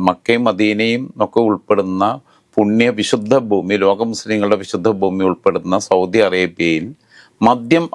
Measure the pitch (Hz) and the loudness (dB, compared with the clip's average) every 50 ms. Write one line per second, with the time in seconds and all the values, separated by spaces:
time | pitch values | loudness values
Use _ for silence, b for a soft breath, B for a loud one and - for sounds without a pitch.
0 | 92 90 90 - - - 117 120 123 117 101 92 107 107 107 104 110 113 117 120 | 0 0 0 0 -2 -2 0 0 0 0 0 0 0 0 0 0 -2 -2 -2 -4
1 | 131 - - - 107 - - 120 117 110 104 92 - - 107 101 98 95 92 95 | -6 -8 -6 -6 -6 -2 0 0 2 2 0 0 -2 0 0 0 0 -2 -2 -2
2 | 101 107 123 139 b b b b b _ _ - 107 101 107 113 117 123 113 107 | -2 -2 -2 -4 b b b b b _ _ 0 0 2 2 2 2 2 0 -2
3 | 107 - - 117 104 107 127 135 123 110 104 98 95 92 101 101 95 98 101 98 | -2 -2 -2 -2 0 0 0 0 2 0 0 -2 0 0 0 2 2 2 2 0
4 | 113 117 113 107 - 107 110 104 101 101 107 95 95 - - 95 85 110 107 98 | -2 -4 -6 -6 -6 -4 -4 -2 0 0 0 0 -2 -4 -6 -2 -2 -2 0 0
5 | 98 98 95 95 95 92 90 - - 98 87 85 82 90 92 104 104 - - 92 | 0 -2 0 0 0 0 -2 0 0 0 0 0 -2 -2 -2 -2 0 0 0 0
6 | 90 90 90 113 107 95 90 92 90 87 87 - 82 85 80 80 82 - 147 b | 0 2 2 2 2 2 2 0 -2 -2 -2 -2 -2 0 0 -2 -4 -6 -12 b
7 | b b b b b b b - 220 226 247 247 240 233 165 170 170 160 - | b b b b b b b 0 2 2 2 2 0 0 0 0 0 0 -2